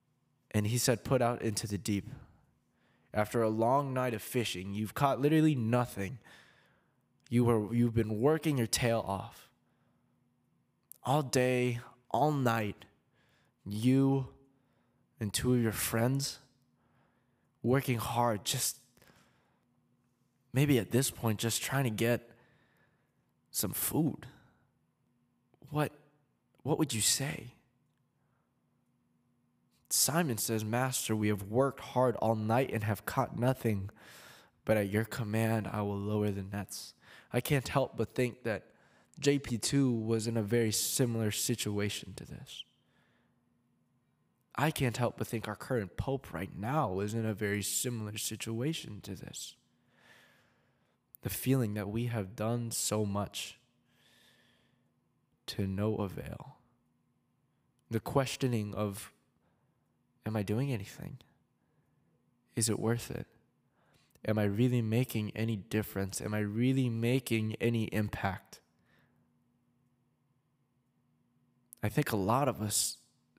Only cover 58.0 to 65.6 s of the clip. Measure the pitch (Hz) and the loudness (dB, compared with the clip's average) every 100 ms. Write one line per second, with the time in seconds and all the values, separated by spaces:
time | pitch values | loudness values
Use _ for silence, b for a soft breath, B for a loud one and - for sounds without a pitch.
58 | - - 127 - 131 117 104 95 104 101 | 0 0 0 0 0 0 -2 -4 -4 -6
59 | - _ _ _ _ _ _ _ _ _ | -12 _ _ _ _ _ _ _ _ _
60 | _ _ 110 107 98 110 139 113 98 - | _ _ -4 -2 0 0 0 -2 -6 -12
61 | 50 - _ _ _ _ _ _ _ _ | -12 -12 _ _ _ _ _ _ _ _
62 | _ _ _ _ _ - 113 - 110 117 | _ _ _ _ _ -2 0 2 0 0
63 | - - - _ _ _ _ b b b | -2 -8 -10 _ _ _ _ b b b
64 | b b - 107 104 101 127 123 110 117 | b b -2 2 2 4 2 2 2 2
65 | 127 113 107 - 113 107 | 2 -2 -4 -2 -2 -2